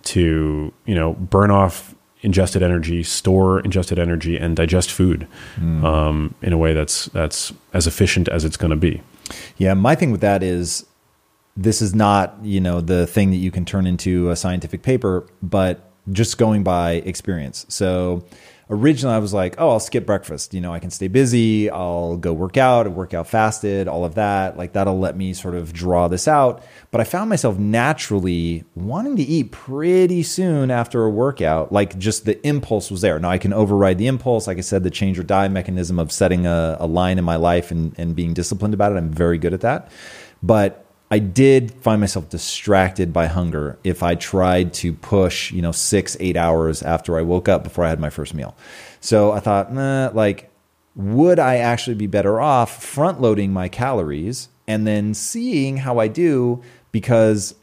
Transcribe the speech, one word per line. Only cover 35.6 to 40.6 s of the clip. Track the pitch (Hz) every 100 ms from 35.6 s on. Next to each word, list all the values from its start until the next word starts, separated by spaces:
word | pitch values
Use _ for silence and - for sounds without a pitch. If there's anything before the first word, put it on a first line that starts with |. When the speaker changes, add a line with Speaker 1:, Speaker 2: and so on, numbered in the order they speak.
| 90 90 87 87
Speaker 2:
of | 78
setting | - 92 90 87
a, | 85 82 78
a | 82
line | 85 92 92
in |
my | 85 82
life | 85 87 -
and, | 85 80 -
and | 85
being | 82 85
disciplined | 85 85 98 101
about | 104 104
it, | 98
I'm | 82
very | 78 85 85
good | 85
at | 90
that. | 117 143 - - - - - -
But | 87 110